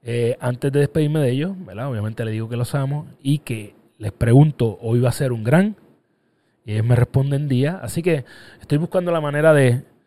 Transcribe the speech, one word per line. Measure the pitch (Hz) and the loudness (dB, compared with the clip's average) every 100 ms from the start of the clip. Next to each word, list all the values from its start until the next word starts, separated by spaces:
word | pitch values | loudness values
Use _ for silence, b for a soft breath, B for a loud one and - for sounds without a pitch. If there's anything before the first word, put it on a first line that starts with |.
eh, | - 120 117 127 | -6 -2 -2 -2
antes | 127 123 143 | -4 -4 -2
de | 139 | 0
despedirme | 143 - 151 156 | 0 0 0 2
de | 135 | 0
ellos, | 127 165 190 185 | 0 -4 -6 -12
¿verdad? | 95 139 | -10 -8
Obviamente | 117 104 113 113 | -6 -6 -6 -6
les | |
digo | 110 113 | -4 -6
que | 117 | -4
los | 120 143 | -4 -2
amo | 135 147 151 - | -4 -4 -8 -10
y | 135 147 | -2 -2
que | - 113 101 _ _ _ | -2 -10 -10 _ _ _
les | 107 | -10
pregunto, | - 117 123 151 - 117 98 | -2 4 6 6 4 -4 -4
"¿Hoy | 117 120 | -2 0
va | 123 | 0
a | |
ser | 117 139 | 0 -4
un | 120 | -4
gran?". | 110 156 202 202 _ _ _ _ _ _ _ _ - | 0 2 2 -2 _ _ _ _ _ _ _ _ -8
Y | |
ellos | 107 113 | -4 0
me | 120 | 2
responden, | 123 139 139 139 147 | 2 0 0 -2 -2
"Día". | 127 139 190 | 0 0 -4
Así | - - | -8 -4
que | 170 156 120 B B B | -2 -2 -4 B B B
estoy | - 147 | -4 -2
buscando | 170 190 175 | 0 -2 0
la | 170 | -2
manera | 147 143 160 | -2 2 6
de | 151 131 127 - _ | 6 6 2 -4 _